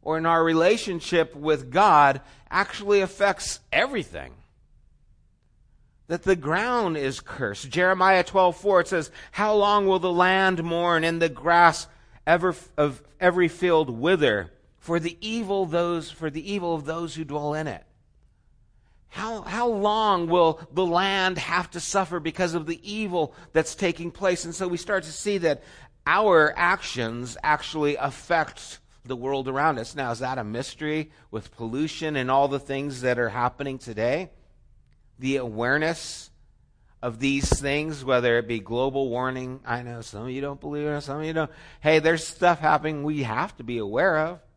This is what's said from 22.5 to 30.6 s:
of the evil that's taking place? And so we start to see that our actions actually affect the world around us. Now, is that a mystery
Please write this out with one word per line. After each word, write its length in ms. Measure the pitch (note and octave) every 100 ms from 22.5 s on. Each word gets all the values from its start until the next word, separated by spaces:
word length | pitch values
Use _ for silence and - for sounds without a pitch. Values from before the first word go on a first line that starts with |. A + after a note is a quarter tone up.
of 140 | E3 D#3
the 120 | E3+ G3
evil 440 | G#3+ G#3+ F3+ D#3 - -
that's 240 | D#3+ D#3 -
taking 360 | F#3 E3 E3+
place? 340 | - G3 F3+ D#3+
And 100 | E3+
so 120 | F#3
we 100 | E3+
start 260 | - G3+
to 80 | D#3
see 280 | D3+ G#3 G3+
that 240 | E3+ C#3+ - - - _ -
our 480 | F3 G#3+ E3+ D3+ -
actions 800 | F3 F#3+ - B2 A#2 A#2 B2 A2
actually 540 | - D3+ - D#3+ D3 C#3+
affect 800 | C#3 C3 - E3+ D3+ - - - _ _
the 120 | A#2+ B2+
world 320 | B2+ C#3 C3+
around 280 | C3+ D3+ C3+
us. 160 | A#2
Now, 180 | D3 C3
is 80 | A#2
that 180 | B2+ C3
a 60 | G#2
mystery 680 | A2+